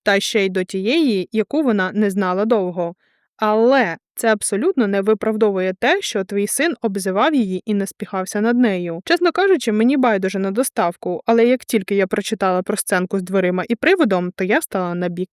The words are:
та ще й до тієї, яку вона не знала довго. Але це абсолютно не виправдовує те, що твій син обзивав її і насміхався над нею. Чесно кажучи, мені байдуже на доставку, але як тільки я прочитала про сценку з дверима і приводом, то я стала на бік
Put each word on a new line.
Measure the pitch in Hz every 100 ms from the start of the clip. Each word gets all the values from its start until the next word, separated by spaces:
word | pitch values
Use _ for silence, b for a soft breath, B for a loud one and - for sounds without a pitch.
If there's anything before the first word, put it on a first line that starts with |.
та | - 196
ще | - 214 196
й |
до | 185
тієї, | 185 190 202 320 285 196 -
яку | 220 202 302
вона | 269 208 185
не | 208 208
знала | 190 185 185
довго. | 220 226 180 175 170 180 _ _ _ -
Але | 214 220 233 269 185 165 _
це | - 226
абсолютно | 214 - 202 330 269 202
не | 196
виправдовує | 196 214 220 214 214 190 185 185
те, | 254 392
що | - 208
твій | 190 202 208
син | - 339 -
обзивав | 226 190 190 190 294
її | 285 196 185
і | -
насміхався | 202 190 - 196 190 185 208
над | 226 240
нею. | 240 180 175 165
Чесно | - 349 349
кажучи, | - 392 330 233
мені | 214 240 277
байдуже | 247 196 190 190
на | 196
доставку, | 196 226 - 175 - 185 175 -
але | 233 240
як | 254
тільки | - 214 185
я | 196 190
прочитала | 208 - 214 190 180
про | - 214
сценку | - 185 185 196
з |
дверима | 180 190 180 180 -
і |
приводом, | 240 302 370 247 185 180 -
то |
я | 185 277
стала | - 190 175
на | 175 180
бік | 175 185